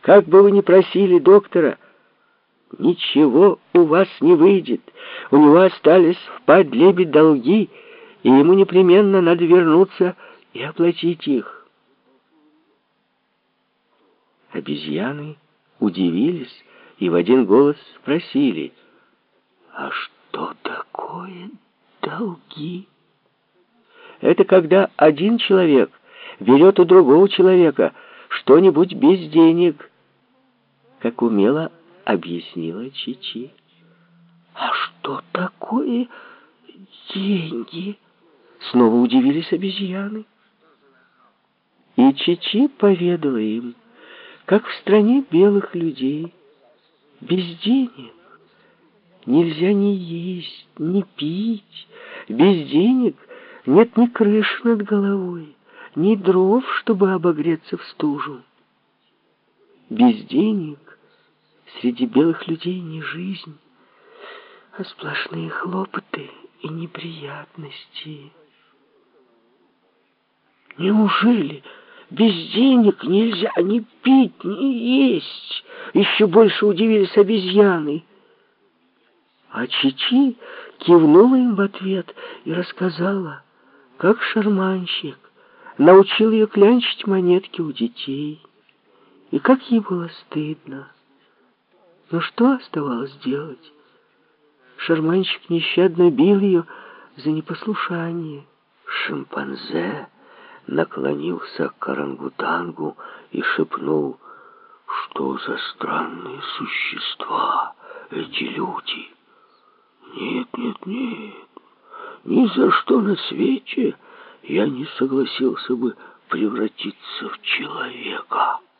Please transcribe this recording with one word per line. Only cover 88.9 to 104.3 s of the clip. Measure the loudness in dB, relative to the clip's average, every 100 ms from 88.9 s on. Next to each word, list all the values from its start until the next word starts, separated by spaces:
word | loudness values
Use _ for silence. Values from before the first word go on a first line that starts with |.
| _ _ _ _
и | -6
как | 0 0 0
ей | -4
было | -4 -8 -10 -16
стыдно. | _ -10 -10 -12 -14 -18 -18 _ _ _ _ _ _ _ _ _ _ _ _
Но | -8
что | -8 0 0
оставалось | 0 -6 -8 -8 -8 -10 -12
делать? | -8 -8 -10 -18 _ _ _ _ _ _ _ _ _ _ _ _
Шарманщик | -4 -2 0 -2 -2 -8 _
нещадно | -6 -4 0 0 2 2
бил | 4 2 2
её | 2 0 -2 -16 -20 -20 -20 -12
за | -6
непослушание. | -6 -6 -12 -8 -8 -6 -8 -8 -8 -10 -14 -20 _ _ _ -14
Шимпанзе | -10 -10 -10 -12 -12 -12 -14 -10 -8 -8 -10 -16 _ _ -20 -20 -20 -8
наклонился | -4 -4 -6 -6 -6 -8 -10 -12 -10 -10 -8
к | -10
орангутангу | -8 -8 -10 -14 _ -8 -6 -8 -10 -12 -12 -20 -20 _
и | -8
шепнул: | -6 -4 -6 -6 -4 -4 -4 -10 -20